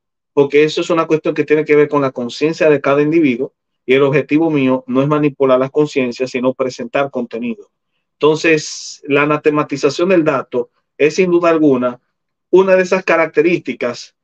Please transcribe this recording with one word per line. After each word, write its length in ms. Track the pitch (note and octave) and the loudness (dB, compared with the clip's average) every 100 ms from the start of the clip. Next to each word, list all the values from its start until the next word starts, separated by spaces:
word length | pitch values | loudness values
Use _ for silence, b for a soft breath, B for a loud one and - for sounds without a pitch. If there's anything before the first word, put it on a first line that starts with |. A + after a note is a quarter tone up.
| _ _ _ | _ _ _
porque 300 | - C3+ C#3+ | -2 2 2
eso 180 | D3+ D3+ | 2 0
es 80 | E3+ | -2
una 160 | E3 D#3+ | -2 0
cuestión 280 | D#3+ E3+ | -2 -2
que 100 | D#3 | -4
tiene 200 | D3 D#3 | 0 0
que 120 | D#3 D3 | 2 2
ver 120 | D3 | 2
con 140 | D3 | 0
la 80 | C#3 | -2
conciencia 580 | C3 A#2+ - D3 E3 D#3 | -4 -10 -4 -4 0 2
de 120 | C#3+ | 2
cada 200 | C#3 C#3 | 2 0
individuo, 540 | D3+ E3 D3+ A#2 C3 - _ _ - | 2 2 2 0 -6 -10 _ _ 0
y 80 | |
el 80 | C3 | 2
objetivo 480 | C#3 C#3+ C3 D3 E3 | 2 0 0 0 0
mío 340 | D3+ C3 C3 C3 | 0 0 -2 -2
no 160 | B2+ | -2
es 60 | C#3+ | 0
manipular 500 | D3+ D3 C#3 C3+ B2+ | 0 -2 0 2 2
las 120 | C3+ | 0
conciencias, 600 | D3+ D3+ C#3+ B2+ A#2 B2+ | -2 -2 -2 -4 -4 -6
sino 240 | B2+ B2+ | -4 -4
presentar 560 | C3 C3 - A#2+ C#3 C#3 | -2 -6 -6 -8 -6 -6
contenido. 600 | C3 A#2+ A2+ A#2+ G#2+ - _ _ _ _ | -6 -8 -8 -8 -10 -14 _ _ _ _
Entonces, 880 | _ D3 D#3 E3 D#3 - - - - - | _ 0 2 2 0 -2 -12 -16 -16 -4
la 160 | C#3+ | 0
anatematización 880 | D3 D3+ D#3 D3+ C#3+ C#3+ D3 C#3 F3 | 0 0 0 0 -2 -2 -2 -2 0
del 140 | F#3 | 2
dato 460 | D3+ C#3 A#2+ B2 A#2+ _ _ - | 2 -2 -4 -6 -8 _ _ -2
es 180 | D3 | 0
sin 160 | D#3 F#3 | 2 0
duda 200 | E3+ E3+ | 2 2
alguna 500 | E3 D#3 B2+ B2 B2 _ _ _ _ _ | 2 2 2 -2 -6 _ _ _ _ _
una 260 | F3+ F#3+ F#3 | 2 4 2
de 60 | |
esas 220 | F#3 F#3+ | 2 -2
características 1080 | - E3 D#3+ D3 D#3 E3+ - A2+ B2 A#2+ - _ | 0 0 0 0 0 0 -4 -6 -6 -8 -14 _